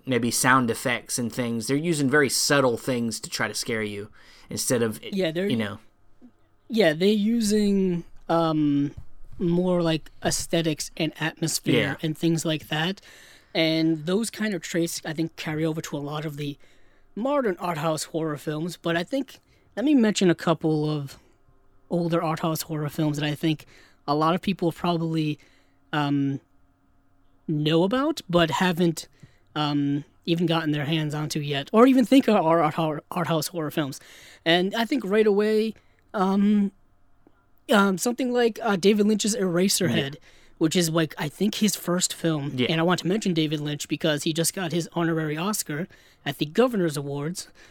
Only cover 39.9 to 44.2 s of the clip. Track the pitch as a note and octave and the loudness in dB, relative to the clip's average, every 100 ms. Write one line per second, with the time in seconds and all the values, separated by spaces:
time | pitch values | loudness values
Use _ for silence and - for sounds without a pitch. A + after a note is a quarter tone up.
39.9 | C#3 C#3 C#3+ - - - - D#3+ F#3 E3 | 0 -2 -8 -18 -20 -20 -2 0 2 2
40.9 | D#3+ D#3+ - D3+ - G3+ - G#3+ - - | 2 0 -2 -8 -2 -2 2 0 0 -2
41.9 | F3+ - - E3+ D#3 C#3+ C3+ C3 E3 E3 | -2 -2 -2 -2 -2 -2 -2 0 2 2
42.9 | F3 E3 G#3 G3+ E3 D#3 D3+ D3 D3 - | 2 0 -2 0 0 0 -2 -4 -6 -6
43.9 | D3+ E3 D3 | -2 0 0